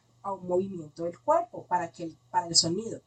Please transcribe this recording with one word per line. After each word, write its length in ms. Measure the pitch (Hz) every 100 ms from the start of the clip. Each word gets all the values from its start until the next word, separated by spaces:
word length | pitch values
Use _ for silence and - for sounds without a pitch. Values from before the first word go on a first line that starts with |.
| _ _
a 120 | 202
un 140 | 190 180
movimiento 580 | 180 196 180 151 - 170
del 140 | 175
cuerpo 460 | - 330 349 - -
para 260 | 180 170
que 120 | -
el, 140 | 165 - _
para 160 | - 170
el 100 | 165
sonido. 460 | 165 185 226 170